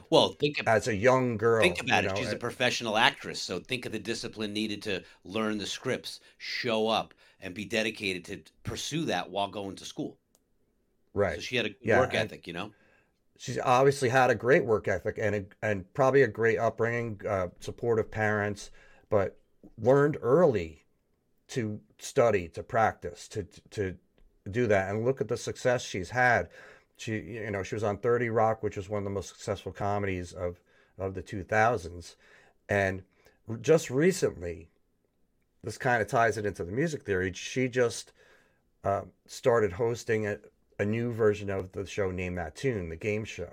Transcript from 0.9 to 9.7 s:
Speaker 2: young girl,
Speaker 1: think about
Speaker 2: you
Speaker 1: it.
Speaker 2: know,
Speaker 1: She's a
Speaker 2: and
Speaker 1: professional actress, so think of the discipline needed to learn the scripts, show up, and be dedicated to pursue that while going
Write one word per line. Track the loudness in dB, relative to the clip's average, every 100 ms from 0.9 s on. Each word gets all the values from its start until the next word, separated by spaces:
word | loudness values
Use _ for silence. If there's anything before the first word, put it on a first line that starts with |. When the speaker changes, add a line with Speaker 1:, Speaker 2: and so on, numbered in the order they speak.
Speaker 2:
young | 2 4 4 2 2
girl, | 2 4
Speaker 1:
think | 4 2
about | 2 2
Speaker 2:
you | 2
Speaker 1:
it. |
Speaker 2:
know, | -2
Speaker 1:
She's | -2
a |
Speaker 2:
and | -4
Speaker 1:
professional | -6 0 0 0 0 4
actress, | 4 2 -6 -8
so | -6 -6
think | -6 -8 -6
of |
the | -8
discipline | -6 -6 -8 -8 -6
needed | -2 -4 -4
to | -6 -6 -8 _
learn | -6 -2 -2 -2
the | -4
scripts, | -6 -4 -6 -8 -16 -18 -16
show | -8 -6 -2 0 2
up, | 0 -2 _ _ _
and | -12
be | -10
dedicated | -4 -2 -2 -2 -4 -6 -8
to | -14 -14 _
pursue | -10 -8 -6 -4 -2
that | -2 -2
while | -4 -4
going | -4 -10